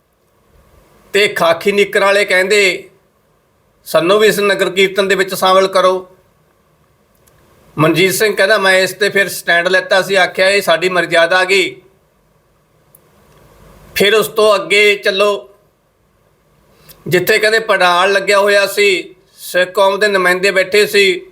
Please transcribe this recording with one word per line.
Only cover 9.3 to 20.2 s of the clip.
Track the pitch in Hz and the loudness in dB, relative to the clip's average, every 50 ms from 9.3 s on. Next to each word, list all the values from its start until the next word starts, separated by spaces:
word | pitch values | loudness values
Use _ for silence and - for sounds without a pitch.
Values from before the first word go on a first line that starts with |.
| - - - 175 170 170 170 | -6 -8 -4 -2 -2 0 0
ਲੈਤਾ | 185 185 185 180 185 208 190 | 0 0 -2 0 0 0 -2
ਸੀ, | 180 185 196 | 0 0 0
ਆਖਿਆ | 190 180 175 - - 185 190 | 0 0 0 0 0 0 0
ਇਹ | 202 202 | 0 0
ਸਾਡੀ | 190 180 165 160 175 185 | 0 0 0 0 0 -2
ਮਰਜ਼ਾਦਾ | 185 175 170 160 170 165 165 170 185 185 185 | -2 -2 -2 0 2 2 2 4 2 2 2
ਗਈ।" | 180 196 196 175 135 - - - _ _ _ _ _ _ _ _ _ _ _ _ _ _ _ _ _ _ _ _ _ _ _ _ _ _ _ _ _ _ _ _ _ _ _ - - - - - - - | 0 0 0 0 -2 -6 -14 -20 _ _ _ _ _ _ _ _ _ _ _ _ _ _ _ _ _ _ _ _ _ _ _ _ _ _ _ _ _ _ _ _ _ _ _ -20 -20 -20 -20 -20 -8 -4
ਫਿਰ | - 190 208 220 | -2 0 0 0
ਉਸ | 214 190 | 0 -2
ਤੋਂ | - - 220 214 214 202 | -2 0 0 2 2 2
ਅੱਗੇ | 190 160 160 190 202 208 208 202 | 0 0 0 2 2 2 2 2
ਚੱਲੋ, | 202 - 214 196 190 202 208 202 - - - - _ _ _ _ _ _ _ _ _ _ _ _ _ _ _ _ _ _ _ _ _ _ _ _ _ _ - - _ - | 0 -2 -4 -2 0 0 0 -2 -4 -8 -16 -20 _ _ _ _ _ _ _ _ _ _ _ _ _ _ _ _ _ _ _ _ _ _ _ _ _ _ -20 -20 _ -6
ਜਿੱਥੇ | 175 156 180 175 - 220 208 | -2 -2 0 0 2 0 2
ਕਹਿੰਦੇ | - 214 220 220 | 2 0 0 0
ਪੰਡਾਲ | 220 - 202 185 180 180 175 175 185 202 | 0 0 0 0 2 2 2 2 2 2
ਲੱਗਿਆ | 196 196 185 196 202 196 | 0 0 0 0 0 2
ਹੋਇਆ | 202 208 202 202 196 | 2 2 2 0 0
ਸੀ, | 190 - 208 202 202 185 170 - - - _ _ _ _ | 0 0 0 0 2 0 -2 -4 -10 -18 _ _ _ _
ਸਿੱਖ | - - - - 180 180 180 | -20 -12 -6 -2 -2 -2 -2
ਕੌਮ | 185 208 196 196 196 190 | 0 0 0 2 2 0
ਦੇ | 208 | 0
ਨੁਮਾਇੰਦੇ | 208 202 190 | 0 0 0